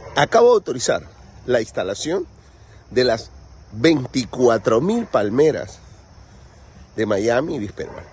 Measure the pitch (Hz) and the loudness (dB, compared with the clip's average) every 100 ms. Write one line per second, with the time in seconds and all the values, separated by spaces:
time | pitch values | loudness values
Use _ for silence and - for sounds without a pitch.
0 | - - 147 226 240 226 - 123 - 123 | -8 -2 2 4 6 4 0 -6 -2 -4
1 | - - - - - 123 113 - 92 101 | -4 -20 -20 -18 -2 -2 -2 -6 -6 -6
2 | 151 180 - - - - - - - 120 | -4 -6 -6 -16 -20 -20 -20 -20 -6 0
3 | 123 113 - - - - - 107 147 151 | 2 0 -4 -20 -20 -20 -18 0 2 2
4 | 127 135 117 120 123 110 123 113 175 233 | 0 -6 -6 2 2 4 2 0 0 -2
5 | 220 117 104 120 156 107 - - - - | -2 -2 -2 2 2 2 -8 -16 -20 -20
6 | - - - - - - - - - - | -20 -20 -20 -20 -20 -20 -20 -20 -16 -6
7 | 107 101 113 120 160 151 101 - - - | -2 0 0 0 -2 -6 -8 -10 -12 -12
8 | - | -18